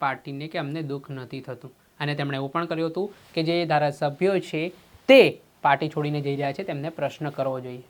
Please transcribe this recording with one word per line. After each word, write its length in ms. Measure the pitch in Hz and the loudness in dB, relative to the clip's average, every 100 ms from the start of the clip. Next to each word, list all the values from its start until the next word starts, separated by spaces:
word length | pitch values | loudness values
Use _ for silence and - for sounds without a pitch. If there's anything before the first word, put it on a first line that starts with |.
પાર્ટીને 480 | 170 - 147 139 156 | -4 -4 -8 -10 -8
કે 80 | 170 | -6
અમને 200 | 143 156 147 | -6 -6 -6
દુઃખ 180 | 139 139 | -8 -8
નથી 300 | 135 120 131 131 | -12 -10 -12 -12
થતું. 300 | 123 131 - _ - | -14 -16 -20 _ -6
અને 120 | 147 | -4
તેમણે 240 | 143 143 135 | -2 -4 -4
એવું 120 | 135 165 | -4 -4
પણ 120 | 170 | -4
કર્યું 180 | 160 165 | -2 -2
હતું 180 | 170 208 - - | -4 -6 -8 -8
કે 120 | - 160 | -2 0
જે 80 | 170 165 | 0 2
ધારાસભ્યો 680 | 151 147 143 147 143 185 190 180 | 2 2 0 -4 0 0 0 -2
છે 140 | 156 170 - - - - | -4 -6 -8 -20 -6 8
તે 140 | 269 170 - - _ | 10 10 4 -14 _
પાર્ટી 300 | 147 139 156 | 2 2 0
છોડીને 260 | 151 147 147 | -2 -2 -2
જઈ 160 | 139 139 | -2 -2
રહ્યા 220 | 139 131 | -4 -4
છે, 100 | 196 | -6
તેમને 220 | 147 156 160 | -6 -6 -4
પ્રશ્ન 340 | 139 - 151 147 | -4 -4 -6 -2
કરવો 180 | 135 131 | -2 -2
જોઈએ. 220 | 127 123 | -8 -14